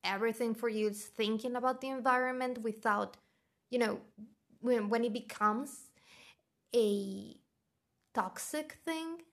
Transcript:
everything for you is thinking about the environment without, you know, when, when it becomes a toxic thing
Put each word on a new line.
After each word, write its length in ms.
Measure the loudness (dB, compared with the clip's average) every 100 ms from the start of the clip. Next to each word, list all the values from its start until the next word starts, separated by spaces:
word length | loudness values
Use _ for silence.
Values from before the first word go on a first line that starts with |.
| -2
everything 480 | 0 0 2 -2
for 140 | 0 -2
you 200 | 0 0
is 160 | -2
thinking 520 | -12 -2 0 0 -2 0
about 240 | 0 0
the 80 | -4
environment 720 | -2 2 4 2 0 -2 -2
without, 540 | -4 -2 2 2 0 -6 _ _ _ _ _
you 80 | 2
know, 200 | 2 0 -8 -18 -20 _ _ _
when, 280 | 2 2 4
when 160 | 2
it 80 | 2
becomes 760 | -2 -6 0 2 2 -4 -10 -18 _ _ -20 -20 -20 _ _ _
a 600 | 4 4 2 -2 -8 -10 -18 _ _ _ _ _ _ _
toxic 640 | -2 -2 -4 -4 -4 -4 -8
thing 340 | -4 -4 -4 -10 -14